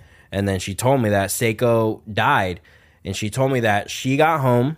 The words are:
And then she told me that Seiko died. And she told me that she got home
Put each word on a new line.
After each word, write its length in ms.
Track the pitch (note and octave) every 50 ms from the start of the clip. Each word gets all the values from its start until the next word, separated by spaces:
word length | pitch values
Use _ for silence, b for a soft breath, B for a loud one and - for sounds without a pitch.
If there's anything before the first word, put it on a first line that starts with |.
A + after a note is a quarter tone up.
| b b b b b b
And 160 | b G2 G2+ G2
then 120 | F#2+ F#2
she 160 | - - G2
told 260 | - - B2+ C#3 C3+
me 80 | A#2 G#2+
that 200 | G#2 G2+ G2 F#2
Seiko 720 | - - B2 A2+ A2 G#2 B2 A#2+ A#2 A2+ A2+ A2 A2 - - A2
died. 480 | G#2 G#2+ G#2+ B2+ C#3+ B2+ G2+ F#2 F2+ E2+ - b b b b b b b b
And 100 | F2 F#2+
she 140 | - - G#2+
told 220 | - C3 C3 C3+
me 100 | C#3 B2+
that 280 | A2+ A2 G#2 G2+ - -
she 280 | - - - C3 C3+ C#3
got 240 | D#3 D#3+ E3 D#3
home 340 | C3 C3 B2 A#2+ A#2+ C#3 D#3+